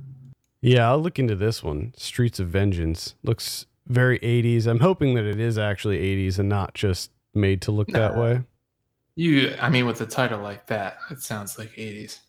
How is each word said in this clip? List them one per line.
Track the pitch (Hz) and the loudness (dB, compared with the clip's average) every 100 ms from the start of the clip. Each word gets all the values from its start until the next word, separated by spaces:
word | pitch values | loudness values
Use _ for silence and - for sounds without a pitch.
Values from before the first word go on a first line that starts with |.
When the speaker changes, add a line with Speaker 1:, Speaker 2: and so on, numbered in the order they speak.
| - - - - _ _ | -20 -20 -20 -20 _ _
Speaker 1:
Yeah, | 123 123 117 | 4 6 6
I'll | 143 | 2
look | 170 - | 0 0
into | 123 98 | 0 0
this | 107 110 | -2 -2
one. | 80 73 113 - | -6 -6 -8 -10
Streets | - - 120 - | -8 -2 -2 0
of | 90 | -2
Vengeance. | 95 101 87 80 78 - - | 2 2 2 0 -2 -8 -8
Looks | - 117 - - - _ - | -4 -4 -4 -10 -12 _ -2
very | 123 127 123 | 2 4 2
eighties. | 117 120 117 117 113 | 2 2 4 2 2
I'm | 117 | 4
hoping | 175 185 139 | 4 4 2
that | 120 104 | 2 0
it | 104 | -2
is | 117 107 | -2 0
actually | 104 98 104 87 | -2 -2 -2 0
eighties | 95 98 95 92 | 0 0 0 0
and | 101 | 0
not | 101 95 | 0 -2
just | - 101 90 - _ _ | -2 -2 -2 -6 _ _
made | 107 98 95 | 0 2 2
to | - | 0
look | 107 101 | -2 0
that | 113 107 113 | 2 2 2
Speaker 2:
Nah. | |
Speaker 1:
way. | 117 123 123 _ _ _ _ _ _ - | 2 0 -2 _ _ _ _ _ _ -2
Speaker 2:
You, | 165 139 127 - | 4 4 4 0
I | 123 | 2
mean, | 127 123 | 2 2
with | 113 | -2
a | 110 | -4
title | - 120 107 | -2 -2 -2
like | 104 101 - | -8 -10 -6
that, | 107 95 - - | -4 -4 -8 -14
it | 131 | -12
sounds | - 107 98 - | -10 -10 -10 -12
like | 107 - | -14 -12
eighties. | 110 104 107 - | -12 -12 -14 -18